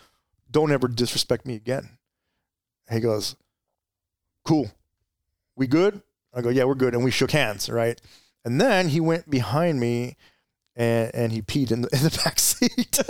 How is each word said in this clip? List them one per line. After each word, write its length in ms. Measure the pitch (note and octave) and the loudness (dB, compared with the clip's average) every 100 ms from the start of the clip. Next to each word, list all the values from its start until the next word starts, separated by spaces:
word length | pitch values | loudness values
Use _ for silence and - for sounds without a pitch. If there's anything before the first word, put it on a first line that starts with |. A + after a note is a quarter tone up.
| _ _ _ _ _ | _ _ _ _ _
don't 200 | D3 D#3 | 0 2
ever 160 | C#3 B2 | 2 0
disrespect 600 | A#2 A#2+ - - A#2+ C3+ | 0 -2 -2 -2 -2 -4
me 80 | A2 | -10
again." 420 | A2 C3 - _ _ _ _ _ _ _ _ _ - | -6 -6 -8 _ _ _ _ _ _ _ _ _ -6
He 80 | A2+ | -2
goes, 360 | A#2 G#2+ G2 - _ _ _ _ _ _ _ _ _ _ | 0 0 -4 -10 _ _ _ _ _ _ _ _ _ _
"Cool. 260 | - D#3+ A2 - _ _ _ _ _ _ _ - | 0 0 0 -8 _ _ _ _ _ _ _ -4
We 100 | C3 | 0
good?" 340 | D3+ G3 G3+ _ _ _ | 4 2 0 _ _ _
I 80 | B2 | -4
go, 80 | A#2+ | 0
"Yeah, 160 | C3 B2+ | 2 2
we're 100 | C3+ | 2
good." 180 | B2+ | 0
And 100 | A#2+ | 2
we 60 | B2+ | 0
shook 200 | - C3+ | 0 2
hands, 380 | D#3 A#2+ G2+ - | 2 0 -2 -4
right? 300 | A#2 A#2 A#2+ _ - _ _ A#2+ | -2 -2 -2 _ -20 _ _ -4
And 140 | B2+ | 2
then 300 | B3+ G3 F3+ | 2 4 2
he 100 | D#3 | 0
went 300 | D#3+ E3 E3 | 0 -2 -2
behind 500 | C3+ G#2 C#3 F3 C#3+ | -4 0 0 0 0
me 360 | A#2+ A#2+ B2 - _ _ _ _ _ - | 0 -2 -4 -10 _ _ _ _ _ -2
and, 360 | A#2 A#2 A2+ | 0 2 0
and 180 | - A#2 | -2 -2
he 100 | A2+ | -4
peed 300 | G#2 D3+ B2 | -4 -2 0
in 100 | A#2 | 0
the, 80 | A#2+ | 0
<laughs> 40 | |
in 100 | C3+ | 0
the 180 | D#3 - | 0 0
back 160 | - - | -4 0
seat. 600 | - - A#3+ - - C#4 | 0 0 0 0 -2 -2